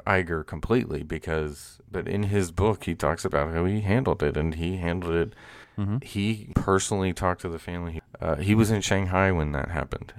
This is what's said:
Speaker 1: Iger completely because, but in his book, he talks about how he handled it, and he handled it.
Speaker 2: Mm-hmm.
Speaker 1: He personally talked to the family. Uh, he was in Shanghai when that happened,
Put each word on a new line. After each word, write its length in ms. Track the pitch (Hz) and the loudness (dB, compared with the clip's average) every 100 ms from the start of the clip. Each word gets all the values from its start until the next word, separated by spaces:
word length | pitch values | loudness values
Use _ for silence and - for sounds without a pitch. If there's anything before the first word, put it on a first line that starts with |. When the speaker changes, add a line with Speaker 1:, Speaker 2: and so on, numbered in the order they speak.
| - | 0
Speaker 1:
Iger 400 | 95 85 82 78 | 2 2 -2 -4
completely 560 | 82 - 120 - 76 | -6 0 0 0 -4
because, 760 | 76 82 - 80 76 71 - - - | -6 -6 -2 -2 -2 -6 -14 -20 -10
but 180 | 92 85 | -6 -4
in 160 | 98 | -2
his 280 | 104 101 90 | 0 2 0
book, 320 | 85 101 104 | 2 2 2
he 100 | - 82 | -2 -2
talks 300 | 73 82 95 | 0 0 0
about 280 | 73 73 | 0 0
how 120 | 82 90 | 0 2
he 160 | 107 | 2
handled 400 | 98 110 131 73 | 2 2 2 2
it, 160 | 76 69 | 0 0
and 180 | 80 80 | 0 0
he 220 | 82 92 | -2 -2
handled 360 | 85 87 87 85 | -2 -2 0 0
it. 180 | 82 - - - - - | 0 -4 -20 -20 -12 -4
Speaker 2:
Mm-hmm. 200 | 101 110 | -2 -2
Speaker 1:
He 480 | - 104 101 110 104 - | -4 -2 0 -2 -2 -2
personally 580 | - 95 - 104 95 | 4 2 2 0 0
talked 280 | 87 95 90 | 0 0 0
to 80 | 92 | -4
the 100 | 82 | -8
family. 420 | - 87 87 80 - - | -8 -8 -6 -8 -10 -6
Uh, 160 | 82 73 | -2 0
he 180 | 90 107 | 4 6
was 160 | 107 | 6
in 100 | 110 | 4
Shanghai 500 | 92 98 95 92 95 | 2 0 2 2 4
when 200 | 90 76 | 4 0
that 180 | 71 - | -2 -4
happened, 440 | - 67 - - | -4 -6 -8 -10